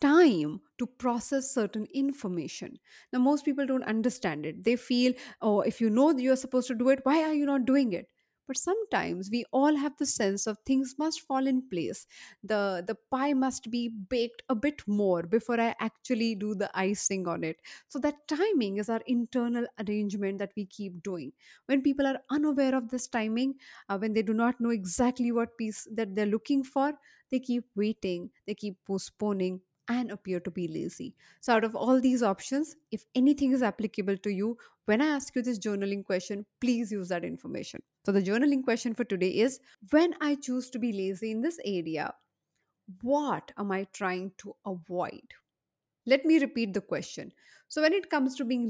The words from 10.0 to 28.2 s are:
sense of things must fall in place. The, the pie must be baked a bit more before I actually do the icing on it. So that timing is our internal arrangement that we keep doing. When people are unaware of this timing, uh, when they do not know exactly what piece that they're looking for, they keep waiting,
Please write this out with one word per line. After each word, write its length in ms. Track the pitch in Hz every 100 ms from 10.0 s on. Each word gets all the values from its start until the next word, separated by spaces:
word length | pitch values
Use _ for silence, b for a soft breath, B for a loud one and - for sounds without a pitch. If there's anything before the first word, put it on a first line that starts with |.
| 277
sense 420 | - 196 202 -
of 100 | 208 -
things 300 | 269 262 269
must 240 | 320 311
fall 260 | - 269 269
in 200 | 254 262
place. 380 | 175 120 - - B B B
The, 400 | 190 214 202 180 185
the 80 | 214 -
pie 220 | 262 277
must 360 | 269 262 254 226
be 200 | 240 240
baked 520 | 226 190 247 233 - -
a 80 | 233
bit 260 | 285 294 -
more 360 | 208 196 170
before 360 | 170 220 - 233
I 160 | 226 -
actually 560 | 226 _ - 240 226 208
do 200 | 214 196
the 140 | 196
icing 540 | 185 190 202 - 196 175
on 160 | 170
it. 140 | 160 160 B B B
So 100 | 285
that 280 | 294 294 -
timing 500 | 302 415 349 208 196
is 120 | 214
our 120 | 226 -
internal 600 | 240 226 254 240 240 240 - 196
arrangement 540 | 208 202 202 196 196
that 140 | 202 -
we 100 | 190
keep 380 | - 196 180
doing. 300 | 196 180 139 - b b -
When 160 | 269
people 260 | 277 277 277
are 120 | 262 -
unaware 420 | 294 302 277 269
of 160 | 262 233
this 180 | 254 -
timing, 480 | 233 220 226 269 269 B B B
uh, 80 | 196
when 160 | 214
they 80 | 214
do 120 | 208
not 280 | 220 233 247
know 80 | 233
exactly 640 | 233 185 - 254 254 240
what 260 | 233 233 -
piece 300 | 220 202 -
that 220 | 220 214 190
they're 100 | 208
looking 380 | 220 - 277
for, 300 | 262 269 277 294 b b b
they 100 | 254
keep 260 | 254 240 - 196
waiting, 540 | 208 226 190 175